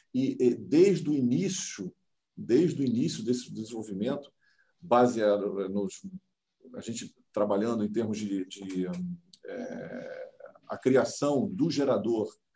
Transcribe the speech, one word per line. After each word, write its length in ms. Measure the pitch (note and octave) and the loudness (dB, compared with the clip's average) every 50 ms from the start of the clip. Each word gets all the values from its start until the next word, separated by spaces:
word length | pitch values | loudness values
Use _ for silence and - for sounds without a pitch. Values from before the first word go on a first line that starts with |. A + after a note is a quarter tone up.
| _ _ - | _ _ -2
E, 220 | B2+ C3+ B2+ - - | 0 0 0 0 2
e 160 | B2+ B2 A#2+ | 2 2 2
desde 540 | A#2 G#2 F2+ C3+ D#3 F#3 G3+ F#3 - - D3 | 2 0 2 6 8 8 8 6 4 2 0
o 40 | D3+ | 0
início, 800 | C#3 B2+ A#2+ B2 D#3+ F#3+ F#3+ F#3+ - - - - - F#2+ F2+ - _ _ _ _ _ _ _ _ | 2 2 2 2 2 2 0 -2 -4 -6 -8 -8 -10 -10 -10 -12 _ _ _ _ _ _ _ _
desde 460 | - G#2 G#2 A2+ C3+ F3 E3 D3+ C3+ | -10 0 4 4 4 4 4 2 0
o 40 | C#3 | 0
início 380 | B2 A2+ A#2 - - - - G#2 | 0 0 0 0 0 -2 -4 -2
desse 300 | A2+ B2 B2 - G#2 G2+ | -2 -2 -4 -4 -8 -10
desenvolvimento, 760 | G#2 A2 G#2+ A#2+ A2 G#2 G#2+ G2 F#2+ G#2+ B2+ - - - - _ _ _ _ _ _ _ _ _ _ | -10 -10 -8 -8 -10 -8 -8 -6 -4 -4 -4 -4 -4 -8 -12 _ _ _ _ _ _ _ _ _ _
baseado, 800 | - F2 A#2 B2 B2 B2 A#2+ A2+ G#2+ G#2 G2+ G2+ F#2+ G2+ F#2+ G2 | -2 2 4 6 6 6 4 4 4 4 4 4 2 -2 -2 -4
eh, 80 | G2 F#2+ | -4 -2
nos, 320 | G2 G2+ G2+ F#2 - - - F#3+ F#3 F#3 - _ _ _ _ _ _ _ - - - | -2 -2 -2 -4 -4 -8 -14 -16 -16 -16 -18 _ _ _ _ _ _ _ -20 -18 -16
a 60 | - | -12
gente 320 | - A#2 A2+ A2+ - G2+ - _ _ _ | -10 -8 -8 -8 -10 -12 -14 _ _ _
trabalhando 500 | - - G#2 G#2 G#2 G2 G#2+ A#2 A#2 A2+ G#2+ | -4 -2 0 0 2 0 0 0 0 -2 -2
em 80 | G#2 | -2
termos 260 | G#2+ A#2+ A2+ G#2+ G#2+ G#2 | 0 -2 -2 -2 -2 -4
de, 280 | G#2+ G2+ G2 G2 F#2 | -4 -4 -4 -4 -4
de, 440 | F#2 - - G2 F#2+ F#2 F#2 F#2 F2+ | -6 -10 -12 -10 -6 -4 -4 -2 -2
hum, 280 | F2+ F2+ F2+ F2 F2 - _ _ - - - | -4 -6 -6 -8 -8 -10 _ _ -20 -20 -14
eh, 840 | - F#2+ - - - - G1+ G1+ - G1+ G1+ - - - - - - - - - - - _ _ - | -12 -10 -10 -8 -8 -10 -10 -10 -10 -10 -12 -12 -12 -12 -12 -12 -14 -16 -18 -20 -20 -20 _ _ -12
a 100 | G#2 - | -10 -2
criação 680 | - B2+ C3 C3 A2+ - - - D3+ C#3+ D3 C3 G#2+ G2 | 2 4 4 4 4 2 0 -2 0 0 2 2 0 -2
do 220 | F#2+ F#2 C#3+ E3+ | -2 0 0 0
gerador 580 | - C#3 C#3 B2+ A#2+ G#2+ G2 A2+ A#2 A2 G#2 - - _ _ _ _ | 2 2 2 2 2 2 2 0 0 0 -2 -4 -6 _ _ _ _